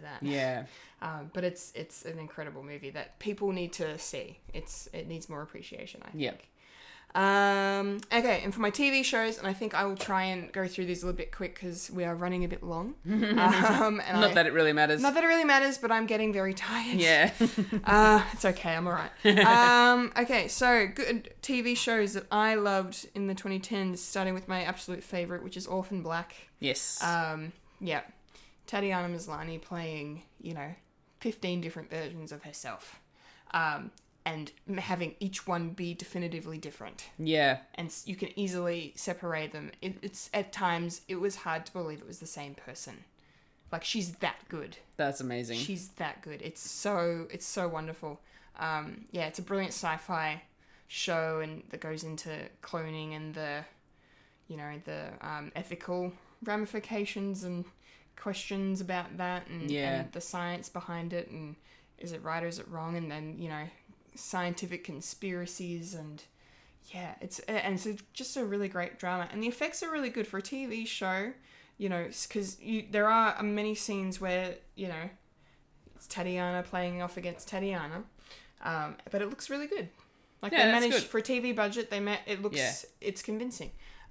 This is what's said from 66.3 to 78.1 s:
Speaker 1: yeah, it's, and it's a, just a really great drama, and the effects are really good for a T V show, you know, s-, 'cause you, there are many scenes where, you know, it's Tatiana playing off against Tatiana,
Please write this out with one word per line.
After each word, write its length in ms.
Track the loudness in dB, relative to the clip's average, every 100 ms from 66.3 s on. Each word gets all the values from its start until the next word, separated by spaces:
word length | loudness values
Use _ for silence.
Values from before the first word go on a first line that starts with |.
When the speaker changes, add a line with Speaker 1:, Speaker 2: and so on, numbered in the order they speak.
| _ _ -20 _ _ -16
Speaker 1:
yeah, 280 | -12 -12 -10
it's, 180 | -12 -10
and 340 | -4 -2 0
it's 120 | -2 -4
a, 80 | -8 -12
just 240 | -12 -8 -4
a 80 |
really 240 | -4 -2 -2
great 300 | -4 -6 -6
drama, 300 | -4 -2 -4
and 100 | -4
the 40 | -4
effects 340 | -2 -4 -4
are 80 | -4
really 200 | -4 -4
good 160 | -4 -6
for 120 | -6
a 40 |
T 240 | -6 -6 -6
V 180 | -6
show, 480 | -6 -4 -2 -2 -4 -8 -18 -20 -20 -6
you 120 | -4
know, 180 | -2 -4
s-, 180 | -6 -6
'cause 300 | -4 -6 -8
you, 240 | -4 -4 0
there 180 | 2 6
are 320 | 6 4 2
many 320 | 0 0 -2
scenes 460 | -2 -4 -2 -4 -4
where, 340 | -2 -2 -2 -8 -16
you 140 | -10 -8
know, 220 | -6 -10 -12 _ _ _ _ _ _ -20 -20
it's 100 | -10
Tatiana 560 | -6 -2 -2 -2 -2
playing 400 | -4 -4 -4 -4
off 140 | -6 -6
against 320 | -8 -8 -8
Tatiana, 560 | -4 -2 -4 -6 -10 -12